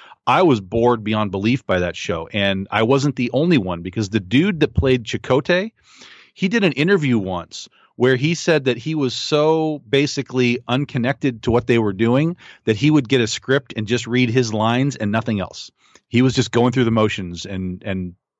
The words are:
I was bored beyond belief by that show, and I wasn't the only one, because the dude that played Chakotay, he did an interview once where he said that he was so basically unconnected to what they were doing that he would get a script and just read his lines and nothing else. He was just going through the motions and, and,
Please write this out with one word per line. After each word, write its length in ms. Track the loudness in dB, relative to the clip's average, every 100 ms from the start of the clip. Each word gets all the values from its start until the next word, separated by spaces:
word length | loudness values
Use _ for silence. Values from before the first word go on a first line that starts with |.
| -20 -8 0
I 160 | 4
was 180 | 4 2
bored 420 | 0 0 2 2
beyond 280 | -2 -2 -2
belief 340 | -2 -2 -2 0
by 140 | -2
that 160 | -2 -6
show, 320 | -6 -6 -4
and 360 | -2 0 -2 -2
I 120 | 0
wasn't 320 | 2 2 0 -2
the 160 | -2
only 260 | 0 2 2
one, 240 | 0 -6
because 280 | -6 -6 -2
the 100 | -2
dude 400 | 0 2 2 0
that 140 | 0 0
played 300 | 2 0 -2
Chakotay, 680 | -8 0 0 2 -2 -2 _ _ -20 -20 -20 _
he 140 | -4 -2
did 140 | 2
an 100 | 0
interview 440 | 2 2 2 2 0
once 520 | 0 -6 -10 -16 -20 _ _ 0
where 200 | 2 2
he 180 | 0
said 320 | -2 0 0 2
that 100 | -2
he 180 | -4 -2
was 180 | -2
so 680 | -4 -2 0 2 2 0 -4 -2
basically 720 | 0 0 -2 -4 0 0 0 -2
unconnected 760 | -2 -2 -2 -2 -2 -4 -4
to 80 | 0
what 160 | 0 2
they 100 | 2
were 160 | 2
doing 420 | 0 2 2 0 -4 -16 -8 -4
that 100 | 0
he 140 | 4
would 180 | 2 2
get 140 | 2
a 60 | 0
script 440 | -4 0 -2 -2 -8
and 80 | -2
just 220 | -2 0
read 220 | 0 2
his 200 | 2 0
lines 420 | 0 0 0 0 -2
and 160 | -2
nothing 280 | -2 -2 -4
else. 300 | -6 -12 -20 _ _ _ _
He 160 | 2
was 100 | 2
just 180 | 2 0
going 200 | 2 2
through 140 | 2 2
the 60 |
motions 540 | 2 0 -2 -10 -10 -10
and, 380 | -8 -6 -8
and, 320 | -6 -6 -6 -12 _